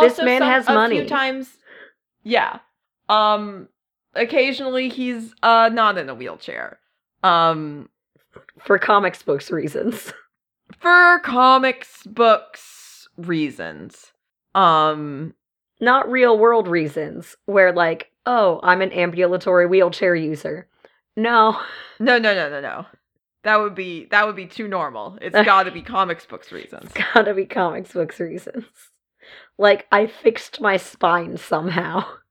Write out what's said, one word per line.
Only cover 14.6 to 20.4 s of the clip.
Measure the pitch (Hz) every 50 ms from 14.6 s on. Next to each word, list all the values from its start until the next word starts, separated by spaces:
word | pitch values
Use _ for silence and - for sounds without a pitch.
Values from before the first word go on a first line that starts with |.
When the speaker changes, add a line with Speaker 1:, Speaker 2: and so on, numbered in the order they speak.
| 190 170 160 156 156 156 151 151 151 147 143 135 156 165 - _ _ _ _ _ _ _ _ _
Speaker 1:
Not | 226 240 254 269 - 220
real | 247 254 247 240 226
world | 214 220 233 233 226 208
reasons, | 180 170 170 156 151 - 160 151 151 160 - 165 - - _ _
where, | - 202 196 190 180
like, | 175 175 170 165 165 160 - - _ _ -
"Oh, | 240 247 233 208 185 165 - -
I'm | 180 180 180
an | 190 190
ambulatory | - 180 175 175 170 175 180 175 180 175 - 190 180 180 175
wheelchair | 175 185 190 180 175 175 - 202 180 175
user." | 165 160 151 156 147